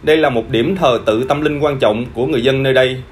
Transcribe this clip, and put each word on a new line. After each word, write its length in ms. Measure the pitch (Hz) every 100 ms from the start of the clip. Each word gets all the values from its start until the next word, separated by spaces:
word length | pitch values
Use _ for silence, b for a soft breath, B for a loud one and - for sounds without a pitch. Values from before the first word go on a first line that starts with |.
Đây 140 | - 160
là 120 | 147
một 200 | 120 110
điểm 260 | 113 131 190
thờ 240 | 156 117 -
tự 180 | 110
tâm 180 | 131 143
linh 180 | 151 147
quan 200 | 147 135
trọng 260 | 120 107 123
của 120 | 110 135
người 180 | 139
dân 200 | 127 135
nơi 100 | 135
đây. 240 | 131 131 131 -